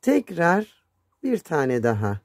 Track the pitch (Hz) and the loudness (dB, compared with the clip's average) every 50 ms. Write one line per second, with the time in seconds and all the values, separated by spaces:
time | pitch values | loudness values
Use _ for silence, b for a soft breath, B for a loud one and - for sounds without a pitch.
0 | - - 277 294 - - 196 165 170 170 180 202 214 - _ _ _ _ _ _ | 2 2 0 0 0 -4 -4 0 2 2 2 2 0 -6 _ _ _ _ _ _
1 | _ _ _ _ - 269 247 202 - - 165 151 139 131 127 123 110 117 113 104 | _ _ _ _ -4 -4 -4 -4 -4 -4 -2 -2 0 0 0 0 0 0 0 0
2 | 104 104 101 101 _ | -2 -4 -4 -6 _